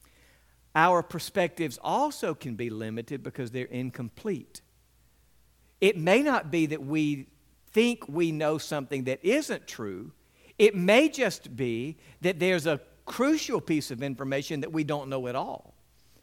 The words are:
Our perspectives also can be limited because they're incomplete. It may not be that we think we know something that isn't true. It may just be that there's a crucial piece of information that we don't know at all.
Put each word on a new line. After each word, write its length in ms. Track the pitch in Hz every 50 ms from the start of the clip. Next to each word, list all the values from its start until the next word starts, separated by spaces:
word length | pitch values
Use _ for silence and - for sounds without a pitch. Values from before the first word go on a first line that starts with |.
| - - _ _ _ _ _ _ _ _ _ _ _ _ -
Our 280 | 156 165 180 180 170
perspectives 760 | 165 - - 156 - - - 202 175 170 - - 165 147 117 -
also 520 | - 151 - 247 285 302 269 - - 175 151
can 200 | - - 131 113
be 160 | 101 120 117
limited 520 | 107 107 110 110 110 117 120 - 147 127
because 280 | 107 135 - - 127 113
they're 140 | 123 127 127
incomplete. 960 | - 123 123 127 127 - - 123 110 - - - 220 185 127 - - - - _ _ _ _ _ _ _ _ _ _ _ _ _ _ _ _ _ _ _ _ _ _ _ -
It 160 | 190 202 220
may 260 | 170 156 180 196 254
not 300 | 294 302 262 - - 147
be 140 | 165 170 160
that 180 | 147 156 156 131
we 420 | 135 156 156 151 147 147 135 131 - _ _ _ _ _ _ _ _
think 360 | - 214 233 240 240 - - -
we 220 | 143 175 170 165
know 280 | 156 151 156 151 160 151
something 460 | - - 156 147 135 - 143 135 123
that 140 | 131 131 - -
isn't 420 | 190 247 311 294 - 208 - -
true. 460 | - - - 113 101 92 92 110 156 - _ _ _ _ _ - - -
It 200 | - 202 220 208
may 320 | 180 180 190 214 262 311 302
just 480 | - 277 247 185 - - - 143 123
be 400 | 117 131 120 113 113 127 156 160 - - - - -
that 180 | 160 180 190 147
there's 280 | 175 185 185 170 139
a 140 | 165 147 139 - - - _ -
crucial 540 | - - - 247 294 320 294 - - 240 165
piece 300 | - - 160 147 - -
of 120 | 131 117
information 580 | 139 139 131 127 139 135 135 143 143 - 165 139
that 100 | 156 165
we 140 | 160 160 151
don't 240 | 143 151 147 135 135
know 180 | 135 131 123
at 80 | 123 123
all. 400 | 139 180 247 - - - - - _ _ _ _ _ _ _ - _